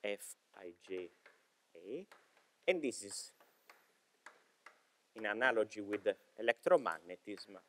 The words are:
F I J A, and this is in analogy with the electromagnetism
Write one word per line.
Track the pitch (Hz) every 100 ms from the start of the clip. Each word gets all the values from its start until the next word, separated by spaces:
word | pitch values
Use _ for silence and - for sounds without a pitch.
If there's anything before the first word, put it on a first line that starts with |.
F | 104 101 - - _ -
I | 92 87 -
J | 92 87 _ - _ _ _ _ 85
A, | 90 139 202 - _ _ _ _ -
and | 185
this | 143 110
is | 101 - - _ - _ _ - _ _ _ _ - - _ _ - _ _ _ _
in | 113 107
analogy | 107 127 113 107 107
with | 101 104 104
the | 95 _ -
electromagnetism | 117 - - 135 110 80 85 90 - 98 - 95